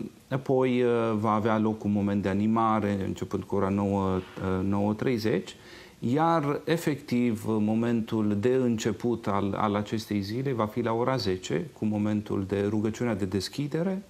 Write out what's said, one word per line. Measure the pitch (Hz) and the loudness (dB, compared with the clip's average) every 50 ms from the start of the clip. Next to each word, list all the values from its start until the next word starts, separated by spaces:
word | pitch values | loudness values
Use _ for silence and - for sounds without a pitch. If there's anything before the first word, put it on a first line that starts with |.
| - - - - - - | -4 -8 -12 -18 -8 -6
apoi, | 135 135 135 - 139 131 131 131 123 123 | -6 -4 -2 0 2 2 4 4 2 2
uh, | 123 120 120 117 113 113 113 107 | 2 4 2 2 2 0 0 0
va | 107 110 | 2 2
avea | 104 107 104 117 110 110 | 2 2 2 2 2 4
loc | 107 110 110 107 - | 2 2 0 0 0
un | 104 | 0
moment | 104 104 98 101 101 101 | 0 2 2 2 2 2
de | 92 98 | 2 0
animare, | 95 98 104 110 110 113 113 110 110 110 101 101 101 98 95 | 0 2 2 2 2 2 2 2 2 2 2 0 0 0 -2
începând | 98 95 - - - - 95 95 | -4 -4 -6 -6 -4 -4 -6 -4
cu | - - | -2 -2
ora | 98 98 95 | 0 0 2
nouă, | 98 101 101 98 98 98 95 95 92 | 2 0 2 2 2 0 0 0 0
uh, | 92 92 - - - - 95 92 95 95 98 | -2 -4 -6 -8 -6 -4 -2 -2 0 0 0
nouă | 101 101 101 104 107 | 0 0 0 0 0
treizeci, | 107 - 139 127 113 107 110 127 185 190 - - - - - - - - - - - | 0 0 -2 -2 0 0 0 0 0 -2 -4 -12 -18 -20 -20 -20 -20 -20 -20 -16 -6
iar, | - 117 120 147 160 165 165 165 147 143 143 139 - | -2 0 2 2 4 4 2 2 2 0 -2 -2 0
efectiv, | - 156 165 165 170 147 131 - - 123 120 123 123 113 104 101 110 | -2 -2 0 0 -2 -2 -2 -2 0 2 2 2 2 2 0 -2 0
momentul | 110 110 107 107 110 113 117 117 120 117 110 - - 110 107 104 101 101 | 0 2 2 2 2 2 2 2 2 0 0 0 0 0 2 2 0 2
de | 101 127 127 | 2 2 4
început | 131 131 123 117 107 - 117 101 - - 120 117 113 117 110 | 4 4 2 0 0 0 -2 -2 0 0 0 -2 0 -2 -2
al, | 101 98 98 101 95 | -2 0 0 0 0
al | 90 98 110 101 | 0 0 0 2
acestei | 104 104 - - 110 104 - 104 104 | 0 0 -2 -4 -6 -4 -2 -2 -2
zile | 98 98 107 123 135 139 | -2 -2 -4 -4 -2 -2
va | 131 113 110 | 0 0 -2
fi | 107 - 123 | -2 0 -2
la | 117 113 113 | -2 0 0
ora | 113 123 127 131 | 0 2 2 0
zece, | 127 107 98 92 92 - - - 82 90 147 - - | 0 0 0 -2 -2 -2 -4 -2 -2 -2 -4 -6 -4
cu | - | -2
momentul | 107 107 104 104 107 107 104 101 - 104 101 98 92 | -2 0 0 0 0 0 0 -2 -2 -2 -4 -2 0
de | 101 98 101 101 | 0 0 0 0
rugăciunea | 104 107 104 110 107 - 123 120 113 | 0 0 0 0 -2 -2 -2 -2 -2
de | 95 104 | -2 -2
deschidere. | 95 95 101 92 - - - 143 143 143 156 170 196 190 190 208 - | -2 -2 -2 -4 -4 -4 -6 -6 -4 -2 -2 -2 -2 -2 -4 -6 -12